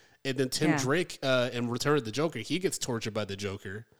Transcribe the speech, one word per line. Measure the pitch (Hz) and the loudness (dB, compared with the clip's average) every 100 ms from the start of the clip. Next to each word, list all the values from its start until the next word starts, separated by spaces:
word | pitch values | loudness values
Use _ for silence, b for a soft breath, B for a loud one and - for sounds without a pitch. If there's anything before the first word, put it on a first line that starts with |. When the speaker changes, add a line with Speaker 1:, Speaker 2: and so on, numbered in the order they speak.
| b b 135 | b b -4
Speaker 1:
and | 131 | 0
then | 131 | 0
Tim | - 156 | 2 2
Speaker 2:
Yeah. | 151 | 4
Speaker 1:
Drake, | 127 160 165 - | 2 2 0 -2
uh, | 135 127 123 | 2 2 2
in | 120 120 | 0 -2
Return | 120 143 151 | 0 2 2
of | |
the | 110 | 2
Joker, | 113 160 123 | -2 -2 -2
he | 113 180 | -2 0
gets | 185 - | 0 -2
tortured | - 113 113 | -2 -2 -2
by | 104 | -2
the | 101 98 | -2 -2
Joker | 101 98 101 104 - b | -4 -4 -8 -12 -14 b